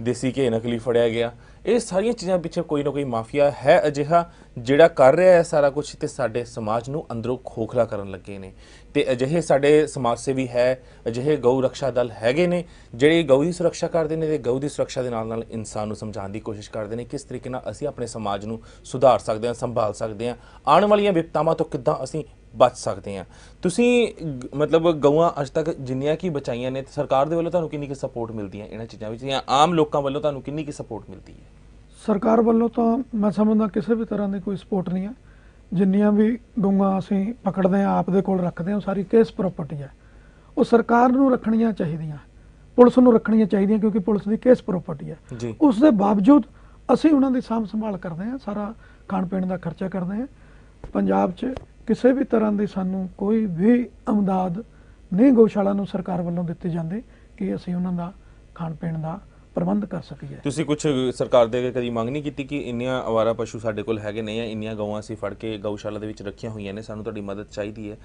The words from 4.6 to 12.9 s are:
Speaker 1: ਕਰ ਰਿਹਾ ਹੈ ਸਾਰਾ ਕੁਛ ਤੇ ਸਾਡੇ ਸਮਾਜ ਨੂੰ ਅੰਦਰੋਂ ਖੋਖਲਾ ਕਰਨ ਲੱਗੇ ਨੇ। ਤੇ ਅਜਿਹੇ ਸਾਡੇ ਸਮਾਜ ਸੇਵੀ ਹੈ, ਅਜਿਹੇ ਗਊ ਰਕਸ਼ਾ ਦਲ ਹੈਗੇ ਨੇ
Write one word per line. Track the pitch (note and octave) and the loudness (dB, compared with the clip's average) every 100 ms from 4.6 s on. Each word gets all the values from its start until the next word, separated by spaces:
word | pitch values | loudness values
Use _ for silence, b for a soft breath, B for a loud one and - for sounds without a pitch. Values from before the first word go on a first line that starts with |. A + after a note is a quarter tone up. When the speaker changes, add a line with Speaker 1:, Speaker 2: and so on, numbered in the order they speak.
| A#2 C#3+ E3 | 2 6 6
Speaker 1:
ਕਰ | - C3+ | 8 6
ਰਿਹਾ | D#3 F#3 | 8 8
ਹੈ | F3 | 8
ਸਾਰਾ | D#3+ D#3 C#3+ | 6 4 2
ਕੁਛ | C3+ D3 - | 0 -6 -6
ਤੇ | D3+ | -8
ਸਾਡੇ | - A#2+ A#2 | -4 -4 -4
ਸਮਾਜ | A#2 - G#2+ A2+ A#2+ | -6 -6 -2 -2 -2
ਨੂੰ | D3 - | -8 -6
ਅੰਦਰੋਂ | A#2 A2+ B2+ | -6 -4 -6
ਖੋਖਲਾ | - - A2 B2 | -6 -6 -4 0
ਕਰਨ | A2 G#2 G2 | 0 -2 -8
ਲੱਗੇ | F#2+ - G2 | -12 -12 -14
ਨੇ। | F#2+ - b b b | -14 -18 b b b
ਤੇ | C#3+ B2+ | -2 0
ਅਜਿਹੇ | B2 C3 E3+ | 0 0 0
ਸਾਡੇ | - C#3+ C#3+ D3+ D3+ | 2 2 6 6 4
ਸਮਾਜ | C#3+ A#2+ A#2 | 0 -2 -2
ਸੇਵੀ | - C3 B2+ | -2 -4 -2
ਹੈ, | B2 B2 B2+ b b A#2 | 0 2 0 b b -6
ਅਜਿਹੇ | A2+ C#3 D3+ | -4 0 2
ਗਊ | A#2+ C3 | 4 4
ਰਕਸ਼ਾ | B2+ - C3+ | 0 -2 -4
ਦਲ | A#2+ B2 | -2 -2
ਹੈਗੇ | A2+ A#2 C#3+ F3 | -2 0 2 2
ਨੇ | F3 E3+ b b | 0 -6 b b